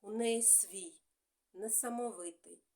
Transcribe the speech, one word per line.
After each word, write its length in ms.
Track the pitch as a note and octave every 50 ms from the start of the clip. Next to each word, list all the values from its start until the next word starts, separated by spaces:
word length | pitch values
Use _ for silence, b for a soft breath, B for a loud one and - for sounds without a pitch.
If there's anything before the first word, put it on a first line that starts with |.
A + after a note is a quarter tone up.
У 100 | _ G3+
неї 320 | G#3+ A3+ A#3 A#3 A3+ A3+ A#3
свій 520 | - - - - - F#3 G3 F3+ E3+ E3 - _ _ _ _ _ _ _ _ _ _ _
несамовитий 1080 | F#3 G3+ A3+ A3+ - - A#3+ A#3 A#3+ A#3+ A#3+ G#3 F3 F3 F3 E3+ _ _ E3+ E3+ - _ _ _